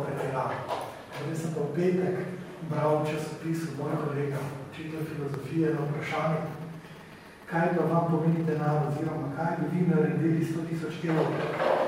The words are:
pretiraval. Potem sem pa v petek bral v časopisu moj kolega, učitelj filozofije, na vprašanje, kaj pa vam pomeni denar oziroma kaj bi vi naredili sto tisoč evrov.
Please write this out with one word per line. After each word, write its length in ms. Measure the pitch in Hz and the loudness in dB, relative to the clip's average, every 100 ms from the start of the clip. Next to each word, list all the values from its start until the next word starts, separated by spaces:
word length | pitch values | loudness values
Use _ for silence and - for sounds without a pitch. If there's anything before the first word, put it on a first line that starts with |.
pretiraval. 580 | - - 135 135 127 - - - - - - | 0 -2 -2 -2 -2 -4 -4 -4 -4 -10 -12
Potem 300 | - 143 160 | -8 -6 -4
sem 120 | 165 | -4
pa 80 | 151 | -2
v 80 | 143 | -2
petek 460 | 175 185 180 180 - - - - - 160 | 2 2 4 2 0 -4 -8 -10 -10 -4
bral 240 | 151 151 | 0 2
v 160 | 151 151 | 2 2
časopisu 560 | 151 - - 165 160 156 135 | -2 -4 -6 -2 -2 -2 -4
moj 160 | 147 156 | -2 -2
kolega, 440 | 143 139 139 139 139 - | -2 -2 -2 -2 -4 -8
učitelj 440 | - 170 156 160 147 | -10 -10 -8 -6 -6
filozofije, 600 | - 135 - - 165 156 | -4 -4 -4 -2 0 2
na 120 | 147 | 2
vprašanje, 580 | 151 - - 160 160 165 - - - - - - - - - - | -2 -2 -2 -2 0 0 -2 -8 -10 -12 -14 -16 -18 -18 -18 -18
kaj 220 | - 170 180 | -4 2 4
pa 120 | 175 | 4
vam 200 | 156 170 165 | 4 4 4
pomeni 360 | 156 165 165 | 4 4 4
denar 480 | 160 147 147 151 139 | 2 2 4 4 2
oziroma 400 | 156 160 160 139 | 0 -2 -2 -4
kaj 220 | - 165 | -2 -2
bi 120 | - 151 | 0 0
vi 120 | 180 | 2
naredili 580 | 170 - 147 139 165 160 | 6 6 6 4 4 4
sto 240 | - - - | 2 -2 -2
tisoč 320 | 165 156 - | -4 -4 -4
evrov. 300 | 165 156 - - - - - - | 0 2 2 2 -2 0 2 4